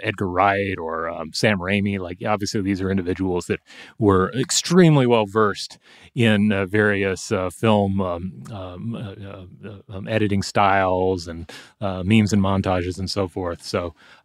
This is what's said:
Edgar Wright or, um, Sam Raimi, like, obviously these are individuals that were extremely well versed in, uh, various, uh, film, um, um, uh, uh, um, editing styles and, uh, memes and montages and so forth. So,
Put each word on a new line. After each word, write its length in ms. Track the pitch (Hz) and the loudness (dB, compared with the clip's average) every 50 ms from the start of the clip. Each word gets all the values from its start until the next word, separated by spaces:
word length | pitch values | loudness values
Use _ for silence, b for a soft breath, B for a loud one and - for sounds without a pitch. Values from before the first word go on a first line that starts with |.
| - | -6
Edgar 260 | 110 107 92 107 92 | -6 -4 -4 -4 -2
Wright 480 | 90 90 95 101 98 101 101 98 95 90 | 0 2 2 2 2 0 -2 -4 -4 -6
or, 320 | 82 80 82 80 82 82 | -6 -6 -6 -6 -6 -6
um, 240 | 85 85 80 78 82 | -6 -8 -10 -10 -4
Sam 240 | - - 113 107 95 | 0 0 2 2 0
Raimi, 400 | 87 92 101 104 98 104 98 98 | 0 0 0 0 0 -2 -4 -4
like, 200 | 92 85 90 92 - | -6 -8 -10 -6 -4
obviously 360 | 110 107 101 104 98 - 113 | -2 -2 -2 -2 -4 -4 -4
these 200 | 95 98 101 90 | -2 -2 -2 -2
are 100 | 95 92 | -2 -2
individuals 560 | 95 98 90 87 90 - 95 92 90 87 85 - | -2 -2 -2 -2 -4 -2 -2 -2 -2 -2 -2 -4
that 120 | 82 - B B B B B B B - | -6 -8 B B B B B B B 0
were 340 | 117 101 95 92 92 92 - | 4 4 4 4 4 2 0
extremely 760 | 123 135 - - - - - 170 180 180 160 151 143 127 120 | -4 -4 -2 -2 -2 -2 2 6 6 8 8 6 6 4 4
well 180 | 120 113 107 | 4 2 2
versed 540 | 101 98 110 107 104 95 - - - - b b b b b b b _ | 2 2 2 2 2 0 -4 -8 -12 -14 b b b b b b b _
in, 380 | - 117 110 107 101 104 107 | 2 4 4 4 4 4 2
uh, 160 | 101 98 98 90 | 2 0 0 0
various, 640 | 95 107 104 104 101 98 98 98 95 90 - - | 2 2 2 2 2 2 0 -2 -2 -4 -4 -4
uh, 180 | 113 95 92 90 | -4 -2 -2 -4
film, 500 | - - - 113 107 104 101 98 95 98 | -4 0 2 4 4 4 4 2 0 -2
um, 440 | 95 92 87 85 90 92 - 123 - - | -2 -2 -4 -6 -8 -10 -12 -14 -14 -14
um, 420 | 113 98 92 90 90 90 107 117 113 | -12 -12 -12 -12 -12 -10 -10 -10 -10
uh, 720 | 107 - 101 95 107 101 98 98 98 95 92 - - 95 98 | -10 -10 -12 -12 -14 -16 -16 -16 -16 -18 -20 -20 -18 -18 -18
uh, 100 | - 95 - - | -18 -18 -18 -16
um, 180 | 98 95 104 113 | -14 -12 -8 -4
editing 360 | 110 107 107 101 101 98 92 | -2 0 0 0 0 -2 -2
styles 840 | - - 113 104 98 98 98 95 92 92 92 92 92 95 90 82 85 | 0 2 2 4 4 4 2 2 2 2 0 0 0 0 -2 -4 -10
and, 240 | 82 82 85 B B B B B B _ | -12 -12 -14 B B B B B B _
uh, 220 | 107 98 95 92 90 | -6 -6 -6 -4 0
memes 280 | 92 110 110 107 98 | 4 4 4 6 4
and 120 | 110 101 95 | 2 2 2
montages 560 | 95 98 95 92 95 92 92 87 90 87 87 | 2 0 0 2 0 0 0 -2 -4 -6 -6
and 100 | 95 87 | -8 -6
so 180 | - 104 98 90 | -4 -4 -4 -4
forth. 360 | - 101 92 87 87 82 - | -4 -6 -6 -6 -8 -8 -8
So, 320 | - - 101 87 87 b b b b b b b | -4 -4 -4 -4 -4 b b b b b b b